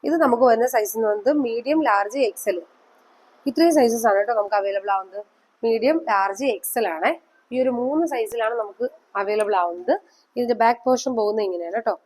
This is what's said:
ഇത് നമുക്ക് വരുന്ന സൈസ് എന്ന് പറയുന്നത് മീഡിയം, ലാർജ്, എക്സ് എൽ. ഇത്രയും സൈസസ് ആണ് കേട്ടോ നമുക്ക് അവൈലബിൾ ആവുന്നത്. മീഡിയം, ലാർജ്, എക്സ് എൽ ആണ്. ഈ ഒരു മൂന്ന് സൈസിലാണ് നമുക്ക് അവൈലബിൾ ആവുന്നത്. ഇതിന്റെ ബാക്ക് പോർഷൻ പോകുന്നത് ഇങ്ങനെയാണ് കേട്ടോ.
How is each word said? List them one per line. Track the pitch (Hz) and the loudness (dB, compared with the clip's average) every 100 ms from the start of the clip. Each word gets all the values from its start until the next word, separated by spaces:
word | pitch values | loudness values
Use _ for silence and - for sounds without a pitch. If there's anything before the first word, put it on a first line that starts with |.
| 285 | 0
ഇത് | 320 | 2
നമുക്ക് | 294 233 254 | 2 4 4
വരുന്ന | 226 247 | 4 2
സൈസ് | 247 208 220 | 0 -2 -2
എന്ന് | 220 | -2
പറയുന്നത് | 208 208 302 254 | 0 0 0 0
മീഡിയം, | 226 240 311 285 | -4 0 0 2
ലാർജ്, | 202 202 254 240 | 2 0 -2 -2
എക്സ് | - - | -2 -4
എൽ. | 180 170 _ _ _ _ _ _ _ - | -4 -6 _ _ _ _ _ _ _ -6
ഇത്രയും | 247 339 311 | 2 4 6
സൈസസ് | 240 226 226 | 4 2 2
ആണ് | 196 | 2
കേട്ടോ | 208 226 | 2 0
നമുക്ക് | 208 208 | 0 0
അവൈലബിൾ | 196 196 196 196 | 0 -4 -2 -4
ആവുന്നത്. | 190 190 208 _ _ _ 226 | -4 -14 -16 _ _ _ -2
മീഡിയം, | 226 240 320 320 | 2 2 0 0
ലാർജ്, | 202 196 196 277 214 | 0 0 -2 -2 -4
എക്സ് | - - | -4 -2
എൽ | 208 160 | -2 0
ആണ്. | 196 330 _ _ _ | -2 -2 _ _ _
ഈ | 247 | -2
ഒരു | 254 247 | 0 0
മൂന്ന് | 247 302 330 | -2 0 0
സൈസിലാണ് | 262 220 233 220 233 | -2 -4 -2 -2 -2
നമുക്ക് | 208 196 247 - _ 202 | -6 -6 -8 -8 _ -6
അവൈലബിൾ | 202 208 208 196 | -2 -2 0 0
ആവുന്നത്. | 175 175 180 359 _ _ _ - | 0 -4 -2 -2 _ _ _ -6
ഇതിന്റെ | 240 233 226 | -2 2 2
ബാക്ക് | 240 - | 2 0
പോർഷൻ | 254 - 240 | 0 0 -2
പോകുന്നത് | 208 214 202 | 0 0 -2
ഇങ്ങനെയാണ് | 175 170 202 | -4 -6 -4
കേട്ടോ. | 233 180 | -4 -6